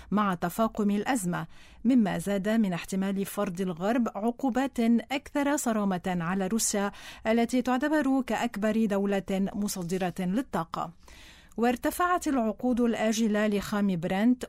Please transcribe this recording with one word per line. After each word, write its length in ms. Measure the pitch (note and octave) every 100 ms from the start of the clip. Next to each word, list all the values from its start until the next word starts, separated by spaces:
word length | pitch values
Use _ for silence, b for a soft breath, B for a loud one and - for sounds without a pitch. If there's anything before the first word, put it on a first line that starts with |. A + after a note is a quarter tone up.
| B
مع 220 | G3 G3+
تفاقم 560 | F3+ F3 - A3 - G#3
الأزمة، 560 | G3+ G3+ C4 F3 D#3+ D#3+ b b b
مما 340 | A3+ C4 G3 E3+
زاد 320 | F#3+ G3+ G3
من 240 | A3+ G3+
احتمال 520 | E3 - F#3+ G3 G3 G3
فرض 360 | - G3+ F3
الغرب 460 | F#3 E3 G3 B3 A3+ G3+
عقوبات 640 | A3+ A#3+ C4+ B3 C4+ - A3+ A#3 -
أكثر 460 | C#4 - D4 C#4+ D4
صرامة 600 | B3 A3 G3+ F3+ F#3+ F3+
على 260 | E3 F#3+ F#3
روسيا 440 | A3 - G#3 G3+ B B B A3+
التي 340 | A#3 A#3 B3+
تعتبر 600 | B3 B3+ D4 D4+ C4+ C4+
كأكبر 640 | - G#3+ A#3 G3+ G#3+ A3 A3
دولة 640 | G3 G3+ G3 F#3+ F#3+ G3
مصدرة 600 | G3+ G3+ F#3+ E3+ F#3 F#3 E3+
للطاقة. 720 | F3+ G#3 C4+ F3+ E3 - D#3+ - B B B B B -
وارتفعت 720 | A#3+ B3 D4+ - F4 F4+ D#4
العقود 540 | C4+ A3 G#3 B3 A#3+
الآجلة 640 | A#3+ - A3 A3 A3+ G#3 G#3+
لخام 480 | G3+ - G#3 G3+ F3
برنت 500 | F3 F#3+ A#3 B3